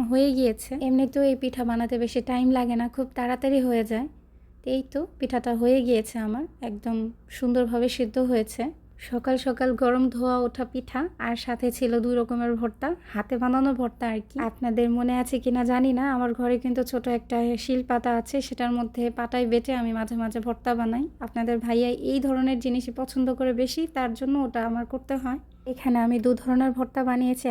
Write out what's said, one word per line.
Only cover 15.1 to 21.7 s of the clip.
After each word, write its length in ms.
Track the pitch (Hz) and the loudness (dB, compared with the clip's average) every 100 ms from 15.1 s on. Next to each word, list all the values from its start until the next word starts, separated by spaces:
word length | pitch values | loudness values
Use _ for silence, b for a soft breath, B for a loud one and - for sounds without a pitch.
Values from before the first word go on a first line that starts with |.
| 247 | 0
আছে 140 | 247 254 | 0 -2
কিনা 180 | 254 247 240 | 0 2 2
জানি 200 | 247 262 247 | 4 4 2
না, 40 | 277 254 | 2 0
আমার 160 | 247 233 | 0 0
ঘরে 160 | 240 247 | 0 0
কিন্তু 180 | 254 247 247 | 0 -2 -2
ছোট 140 | 247 247 240 | -2 -2 -2
একটা 180 | 233 240 233 233 | 0 0 0 0
শিল 180 | - 254 254 | 0 -2 0
পাতা 220 | 240 247 233 | 0 2 0
আছে, 160 | 233 277 254 | 0 -4 -4
সেটার 240 | 240 240 240 | -4 -2 0
মধ্যে 260 | 233 240 240 233 | -2 -2 -4 -2
পাটায় 280 | 233 247 240 | -2 0 2
বেটে 200 | 233 233 254 | 2 2 -2
আমি 100 | 226 226 | -2 -2
মাঝে 160 | 220 233 | -2 -2
মাঝে 160 | 226 226 226 | -2 -4 -4
ভর্তা 240 | 226 247 233 | -4 -2 0
বানাই। 260 | 226 233 294 - 247 | 0 0 -4 -6 -8
আপনাদের 300 | 233 233 233 | -4 0 0
ভাইয়া 240 | 233 | 0